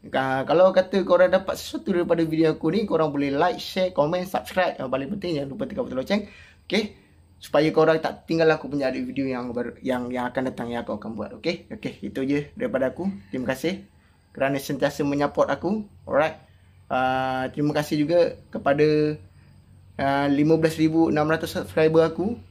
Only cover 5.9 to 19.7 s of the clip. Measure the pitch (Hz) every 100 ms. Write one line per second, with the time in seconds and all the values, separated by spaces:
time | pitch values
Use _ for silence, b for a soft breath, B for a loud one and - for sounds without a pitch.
5.9 | 127 131 202 208 B B B _ 202 208
6.9 | b b b _ _ - 147 156 156 156
7.9 | 160 156 - - 160 160 151 135 143 131
8.9 | 131 127 127 135 127 123 120 120 120 127
9.9 | 123 123 123 123 135 131 107 120 117 117
10.9 | 107 110 107 107 - 160 170 - - -
11.9 | - 104 113 135 143 147 - 123 127 131
12.9 | 127 185 196 - 131 123 131 160 190 -
13.9 | b b b b - 135 139 - 143 143
14.9 | - 147 143 143 - 139 139 165 220 208
15.9 | - - 131 156 - b b b b _
16.9 | 127 131 131 131 131 131 - 147 147 147
17.9 | 151 147 175 170 - - - - 143 151
18.9 | 151 151 151 - b b b -